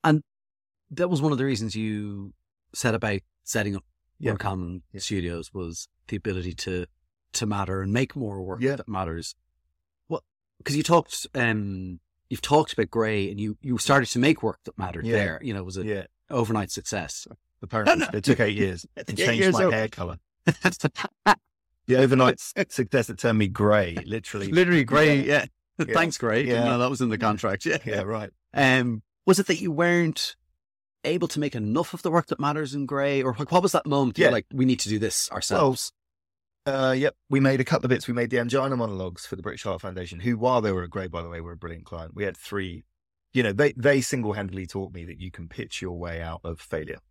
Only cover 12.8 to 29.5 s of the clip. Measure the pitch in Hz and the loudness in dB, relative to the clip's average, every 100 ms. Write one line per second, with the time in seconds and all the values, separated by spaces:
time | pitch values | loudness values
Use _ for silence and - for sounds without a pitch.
12.8 | 110 113 110 107 98 101 107 107 139 120 | -2 0 0 0 -2 -4 -6 -6 -4 -2
13.8 | - 139 120 123 131 156 110 92 - - | 4 4 4 2 4 4 0 -6 -14 -8
14.8 | 92 85 113 113 85 80 - 101 92 92 | -8 -6 -2 0 0 -2 -8 -8 -8 -8
15.8 | 107 98 - _ _ 139 110 110 95 - | -6 -6 -8 _ _ -2 0 0 -2 -6
16.8 | - 104 78 - - - _ _ - 113 | -6 -6 -6 -12 -14 -20 _ _ -4 0
17.8 | 107 - - 104 95 123 107 104 98 90 | 4 2 2 -2 2 4 4 2 -2 -2
18.8 | - - - 104 95 117 190 180 185 - | -12 -16 -8 0 2 4 4 4 2 2
19.8 | 110 - 87 82 _ _ - - 185 180 | -2 -6 -8 -10 _ _ 0 2 0 0
20.8 | 147 - - _ - 294 _ _ _ _ | -4 -2 -10 _ 4 4 _ _ _ _
21.8 | - 127 135 131 127 - - - 196 - | 2 6 6 8 6 4 -6 -4 -4 -2
22.8 | 117 135 117 101 120 110 104 - 104 107 | 0 0 0 -2 2 2 2 2 4 4
23.8 | 90 85 - 110 - 104 98 160 180 170 | 2 -4 -6 -8 -8 -8 0 2 4 4
24.8 | 120 147 156 143 135 147 98 _ _ - | 4 4 6 4 4 0 0 _ _ -6
25.8 | 131 113 170 - 117 110 139 117 117 120 | -2 0 0 -2 0 0 2 2 2 2
26.8 | 127 131 123 110 113 104 110 98 - 160 | 0 0 -2 0 0 0 -2 -2 -2 -4
27.8 | - 104 98 110 107 _ _ - 135 131 | -2 -4 -4 -6 -8 _ _ 2 4 4
28.8 | 123 110 - _ - 185 196 | 2 -4 -10 _ 4 4 4